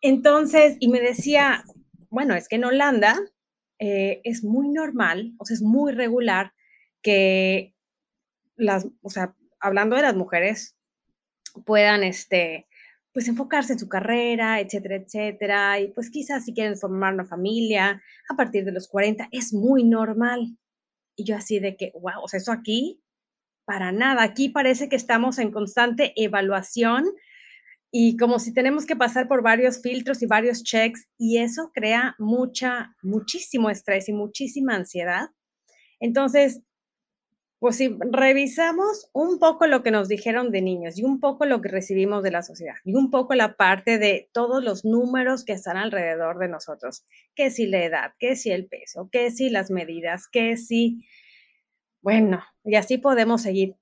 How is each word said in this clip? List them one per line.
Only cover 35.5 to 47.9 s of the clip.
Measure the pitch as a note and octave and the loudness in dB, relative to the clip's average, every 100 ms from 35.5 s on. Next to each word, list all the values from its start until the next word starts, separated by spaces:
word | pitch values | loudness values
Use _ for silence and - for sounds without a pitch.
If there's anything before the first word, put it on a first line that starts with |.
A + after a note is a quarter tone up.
| _ _ _ _ _ | _ _ _ _ _
Entonces, | A#3 A#3 C#4 C#4 C#4 C4 _ _ _ _ _ _ _ _ _ _ | -2 0 2 4 4 2 _ _ _ _ _ _ _ _ _ _
pues, | B3 A#3+ | -2 0
si | C4 G#3 | -2 -2
revisamos | B3 B3+ C4+ C4+ C#4 A#3+ E4 E4+ G4+ G#4 - | -2 2 4 4 0 0 0 0 -2 -2 -6
un | B3+ D#4+ F4+ | -4 -2 4
poco | E4 D#4+ E4 | 4 4 2
lo | C4 | 4
que | A#3+ | 2
nos | G#3+ F#3+ | 0 0
dijeron | G#3 G#3+ A3+ B3 | -2 -2 -2 0
de | G3+ | -2
niños | F#3 F3+ E3+ E3 | -2 -4 -6 -4
y | |
un | B3 C4+ | -2 0
poco | C#4+ C#4 D4 | 0 0 0
lo | B3 | 0
que | G3+ | -2
recibimos | F#3+ F#3+ F#3+ F#3+ G#3 | -6 -2 0 0 0
de | F#3+ | -2
la | F3 | -4
sociedad | F3 - E3 - - | -6 -14 -14 -12 -2
y | A3 | 0
un | C4+ | 2
poco | C4+ B3+ C4 | 0 0 2
la | G#3+ A3 | 2 4
parte | F#3+ F#3+ - A3+ | 4 4 2 2
de | G#3 F#3+ - | 2 2 -2
todos | - A#3+ B3+ | -4 0 0
los | B3 F#3+ A3 | -2 -4 0
números | A#3 A#3+ B3+ B3+ C4 | 0 0 0 0 -2
que | B3+ | -4
están | G3 F#3+ F3+ | -8 -6 -4
alrededor | G#3+ G3+ E3+ D#3+ E3 F3+ | -4 -2 -2 -2 -4 -4
de | F3+ | -6
nosotros, | D#3+ D#3 D3 B2 - _ _ _ - | -6 -12 -12 -12 -14 _ _ _ -2
que | C#4 | -2
si | - G#3+ | 0 0
la | F#3+ | 0
edad, | E3+ | 0